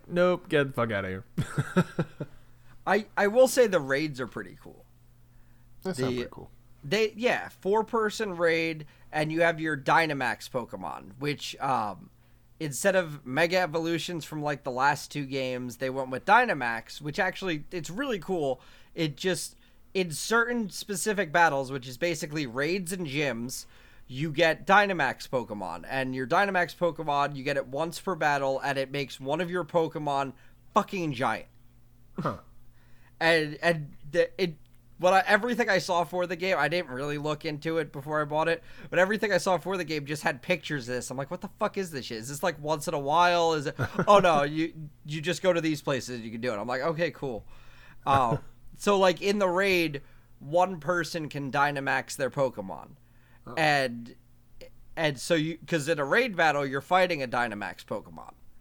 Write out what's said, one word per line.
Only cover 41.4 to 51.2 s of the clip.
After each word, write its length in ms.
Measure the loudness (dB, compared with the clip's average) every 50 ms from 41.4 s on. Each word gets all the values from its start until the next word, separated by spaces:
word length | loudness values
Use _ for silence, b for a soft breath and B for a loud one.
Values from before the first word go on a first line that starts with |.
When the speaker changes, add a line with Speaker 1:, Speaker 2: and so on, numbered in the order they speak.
Speaker 2:
the 80 | -10 -10 -6 -4
fuck 180 | -4 -2 -2
is 140 | -4 -6 -6
this 140 | -6 -8 -8
shit? 120 | -8 -8 -8
Is 100 | -8 -8
this, 140 | -6 -4 -2
like, 180 | -2 -2 -2
once 260 | -2 -2 -2 -2 -2
in 60 | -2 -4
a 60 | -2
while? 540 | 0 2 6 6 6 6 6 6 4 4 2
Is 140 | 0 -2
it?" 80 | -4 -4 -4 -4 -2
Speaker 1:
<laughs> 160 | -2 2 6
Speaker 2:
"Oh, 120 | 8 8 10
no, 240 | 8 8 6 4 2
you, 300 | 2 0 -2 -4 -4 -6 -10 -14 -14 -16 -16 -12
you 140 | -8 -8 -4
just 200 | -4 -4 -2 0
go 100 | 2 2 2
to 60 | 4
these 200 | 2 0 0 -2
places 340 | -2 -2 -2 -2 -2 -6 -8
and 80 | -8 -8
you 80 | -8
can 80 | -8 -4
do 120 | -4 -2 -2
it." 40 |
I'm 100 | -2 -2
like, 140 | -4 -2 -2
"Okay, 300 | 0 -2 0 0 -2 -2
cool." 340 | -4 -4 -6 -6 -6 -8 -10 B B B B B B B B B B -4 2
Uh, 320 | 4 4 6 6 4 2 0 -4 -8 -16
Speaker 1:
<laughs> 200 | -18 -18 -18 -12
Speaker 2:
so, 200 | -2 2 4 4
like, 240 | 6 6 6 4 4
in 180 | 2 0 2 4
the 100 | 2 2
raid, 520 | 4 4 4 4 4 4 2 0 -2 -6 b b b b b b b -18
one 400 | -6 0 2 2 2 2 0 -2
person 480 | -2 -2 0 0 -2 -4 -4 -6